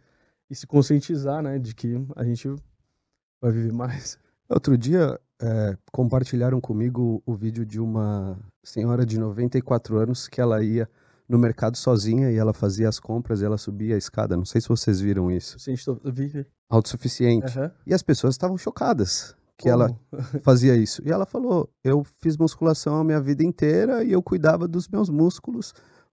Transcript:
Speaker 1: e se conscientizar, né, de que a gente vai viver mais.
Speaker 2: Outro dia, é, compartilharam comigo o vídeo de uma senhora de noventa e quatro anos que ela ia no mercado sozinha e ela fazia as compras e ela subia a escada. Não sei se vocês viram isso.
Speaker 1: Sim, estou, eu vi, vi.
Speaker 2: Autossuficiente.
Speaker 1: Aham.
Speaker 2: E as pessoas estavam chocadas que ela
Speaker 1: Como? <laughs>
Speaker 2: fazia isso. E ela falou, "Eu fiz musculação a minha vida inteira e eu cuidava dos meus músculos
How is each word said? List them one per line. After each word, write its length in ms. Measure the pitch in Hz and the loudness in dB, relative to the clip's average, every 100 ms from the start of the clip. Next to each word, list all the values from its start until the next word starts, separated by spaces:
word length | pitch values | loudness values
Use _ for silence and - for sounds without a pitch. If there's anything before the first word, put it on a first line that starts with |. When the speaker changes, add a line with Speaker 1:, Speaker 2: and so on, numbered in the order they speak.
| _ _ _ _ _ | _ _ _ _ _
Speaker 1:
e 60 | 135 | -18
se 100 | - | 0
conscientizar, 760 | 147 135 147 - 165 139 147 | 4 4 2 0 -4 -2 -4
né, 160 | 147 139 | -4 -6
de 160 | 120 113 | -6 -6
que 280 | 117 120 135 - | -6 -6 -6 -6
a 80 | |
gente 240 | 120 120 135 143 - _ _ _ _ _ _ _ | -4 -4 -6 -10 -14 _ _ _ _ _ _ _
vai 120 | 123 | -2
viver 220 | 113 113 | 0 -2
mais. 440 | 117 123 135 - - _ _ _ | -4 -6 -8 -12 -18 _ _ _
Speaker 2:
Outro 260 | 220 - 127 | 0 4 2
dia, 440 | 120 180 151 120 _ _ | 4 2 2 -2 _ _
é, 380 | 117 113 107 98 _ | -2 0 0 -2 _
compartilharam 680 | - 123 131 127 123 123 127 | -2 0 2 0 -2 0 -2
comigo 640 | - 107 117 120 120 110 - | -2 -2 -2 0 -2 -2 -4
o 60 | 107 | -6
vídeo 280 | 110 113 113 | -4 -6 -8
de 140 | 107 | -6
uma 600 | 113 110 107 104 98 95 104 _ | -4 -2 -2 -2 -4 -8 -14 _
senhora 420 | - - 113 123 120 | -12 -4 0 2 2
de 140 | 110 | 0
noventa 360 | 110 101 123 131 | -4 -2 -2 -2
e 40 | |
quatro 360 | 123 120 - 110 | 0 -2 0 0
anos 300 | 113 123 - | 0 -2 -8
que 140 | - | -2
ela 220 | 120 110 | 0 2
ia 260 | 107 113 113 _ _ _ _ | 0 -2 -4 _ _ _ _
no 100 | 120 | 4
mercado 380 | 120 117 113 120 | 4 2 -2 0
sozinha 540 | - 120 104 117 135 | 2 2 4 2 4
e 40 | 113 | 4
ela 180 | 110 | 2
fazia 340 | 107 101 98 110 | 2 0 2 0
as 100 | 107 | 0
compras 420 | - 113 120 107 | -4 -6 -2 -2
e 40 | 101 | 0
ela 120 | 107 | -2
subia 380 | - 101 107 107 | -4 -6 -2 -2
a 20 | |
escada. 380 | - - 107 87 | -2 -4 0 0
Não 100 | 95 | 0
sei 160 | 120 | -4
se 60 | - | 0
vocês 320 | 117 - 95 | 0 2 0
viram 320 | 101 98 90 | 2 0 0
isso. 260 | 90 - - | -2 -6 -14
Speaker 1:
Sim, 140 | - | -8
estou, 260 | 127 - 123 | -8 -6 -6
eu 80 | 139 | -6
vi, 160 | 127 139 | -6 -6
vi. 180 | 147 135 _ _ | -8 -12 _ _
Speaker 2:
Autossuficiente. 880 | 113 107 123 127 - 120 117 127 123 | 2 2 -4 -6 0 2 2 0 -6
Speaker 1:
Aham. 140 | 143 - - | -8 -8 -2
Speaker 2:
E 80 | |
as 100 | 180 | -2
pessoas 300 | - 139 127 131 | 0 0 2 0
estavam 220 | 180 185 | -2 -4
chocadas 800 | - - - 170 92 - - - _ _ | -8 -4 -2 0 0 -2 -8 -20 _ _
que 120 | 127 | 2
ela 180 | 120 120 | 4 2
Speaker 1:
Como? 100 | 120 _ | 0 _
<laughs> 320 | 139 131 143 | -12 -8 -2
Speaker 2:
fazia 320 | 139 127 131 123 | 4 6 6 4
isso. 260 | 110 - 143 | 2 -2 -4
E 60 | |
ela 140 | 170 190 | -2 -2
falou, 440 | - 247 185 - _ | -4 0 0 -2 _
"Eu 200 | 131 143 143 _ | 0 0 -2 _
fiz 160 | 165 151 | -4 2
musculação 600 | 160 - 160 156 - 151 | 0 2 0 0 0 0
a 60 | |
minha 180 | 156 151 | 2 0
vida 220 | 139 143 | 0 0
inteira 600 | 160 170 151 165 226 247 | 0 2 2 4 2 0
e 80 | 226 | 2
eu 100 | 185 | 0
cuidava 460 | 180 185 156 165 170 | 0 0 2 2 0
dos 200 | 170 175 | -4 -4
meus 220 | 196 202 | -2 0
músculos 640 | 147 165 - - 240 208 - _ _ _ | 4 2 2 -8 -10 -10 -16 _ _ _